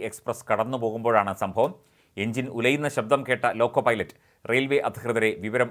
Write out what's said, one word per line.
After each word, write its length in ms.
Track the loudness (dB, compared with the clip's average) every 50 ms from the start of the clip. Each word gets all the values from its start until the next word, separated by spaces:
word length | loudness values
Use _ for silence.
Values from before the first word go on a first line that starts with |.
| -6
എക്സ്പ്രസ് 400 | -8 -10 -8 -8 -8 -8 -8 -2 -2
കടന്നുപോകുമ്പോഴാണ് 840 | 0 0 0 -2 -2 -2 -2 -4 -4 -2 0 4 4 4 4 2 -2 -4 -4
സംഭവം. 280 | -2 2 0 0 0 0 -10 _ _ _ _ _ _ -6 -4 -4
എഞ്ചിൻ 260 | -2 -2 -4 -4 -4 -4 0
ഉലയുന്ന 300 | 2 2 2 2 0 -2 -2
ശബ്ദം 240 | -2 2 2 0 0 2 -2
കേട്ട 160 | -2 0 0 -2 2 2
ലോക്കോ 220 | 2 2 2 2 2 2
പൈലറ്റ് 280 | 0 0 -2 -8 -10 _ _ _ _ _ -6 -2
റെയിൽവേ 280 | 0 0 2 2 0 0 0 -2
അധികൃതരെ 420 | -6 -4 -4 -2 0 2 2 2 0 -2 -6
വിവരം 240 | -4 0 0 0 0